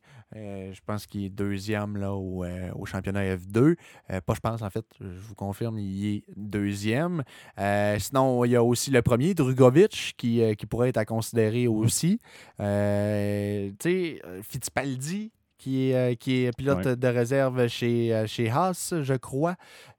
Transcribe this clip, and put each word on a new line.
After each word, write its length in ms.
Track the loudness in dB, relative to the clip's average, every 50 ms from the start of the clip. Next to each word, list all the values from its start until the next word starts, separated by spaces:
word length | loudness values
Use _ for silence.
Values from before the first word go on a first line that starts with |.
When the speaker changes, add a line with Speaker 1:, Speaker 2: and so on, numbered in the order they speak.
| -12 _ -20 -20 -20 _ -18
Speaker 1:
Euh, 380 | -14 -12 -12 -10 -10 -10 -12 -14
je 80 | -12 _
pense 220 | -6 -6 -6 -8
qu'il 180 | -8 -6 -6 -6
est 40 | -6
deuxième 680 | -4 -4 -4 -2 -2 -4 -4 -4 -4 -2 -2 -4 -6 -6
là, 160 | -4 -4 -4
au, 300 | -4 -6 -6 -6 -6 -6
euh, 280 | -6 -6 -8 -8 -8 -8
au 140 | -10 -10 -8
championnat 500 | -8 -6 -6 -4 -2 -2 -2 -2 -2 -4
F 100 | -6 -2
deux. 280 | 2 4 4 4 4 2 -4 -12 -20 -20 _ -8
Euh, 120 | -8 -6
pas 120 | -2 -2 -4
je 60 | -2
pense, 240 | -2 -4 -4 -4 -8
en 60 | -8
fait, 140 | -8 -8 -10 -10 _ _
je 60 | -14
vous 300 | -14 -14 -14 -16 -18 -14
confirme, 420 | -10 -8 -8 -6 -6 -6 -6 -4 -6
il 380 | -6 -6 -4 -2 -2 -2 -2
est 80 | -4 -6 -12 -14
deuxième. 880 | -14 -12 -6 -2 0 0 0 -2 -2 0 0 0 0 0 -2 -2 -4 -6 -8 -12 -20 -20 -18 -8 -2
Euh, 400 | 0 2 2 2 2 2 0 0
sinon, 440 | -2 0 0 2 2 4 4 2 4
il 80 | 4
y 40 | 6
a 80 | 6 6
aussi 260 | 4 4 2 0 2
le 140 | 2 4 4
premier, 320 | 4 2 4 2 2 2
Drugovich, 800 | 2 2 0 6 8 8 8 10 8 6 6 4 -2 -8 -8 -8 -4
qui, 240 | -2 0 2 4
euh, 140 | 4 2 2
qui 100 | 0 -4
pourrait 240 | -6 -2 0 0 2
être 80 | 2 0
à 80 | 0
considérer 640 | 0 -2 -2 -2 0 2 2 2 2 2 2 0 2
aussi. 520 | 2 2 2 2 2 2 2 2 2 0 -2 -8 -20 -20 -20 -18 _ -4
Euh, 1080 | -2 0 2 2 2 2 2 2 0 0 0 0 0 0 -2 -2 -2 -2 -2 -4 -4 -6 -8 -4
tu 100 | -2 -2
sais, 320 | 0 0 -2 -4 -6 -10 -14
euh, 160 | -14 -14 -14
Fittipaldi, 920 | -14 -12 -12 -10 -10 -6 -4 -4 -4 -2 -4 -6 -6 -8 -8 -8 -8 -10 -16 _ _ _ _ _
qui 280 | -6 -4 -2 0 2 2
est, 40 | 2
euh, 200 | 2 2 0 0
qui 280 | -2 -2 -2 0 0 0
est 140 | 0 -2 -2
pilote 260 | -2 0 0 0 2
Speaker 2:
Ouais. 100 | 0 0
Speaker 1:
de 120 | 2 2 2
réserve 600 | 2 2 0 2 2 2 2 2 2 2 0 0
chez, 460 | 0 -2 0 0 2 2 2 2 2
euh, 100 | 0 0
chez 240 | -2 -2 -2 -2 0
Haas, 460 | 2 0 0 0 -2 -4 -6 -4 -4 -4 -2
je 100 | -2 -2
crois. 420 | -2 -4 -6 -4 -2 -2 -2 -2 -6 -12 -20 -20 -20 -20 -20 -20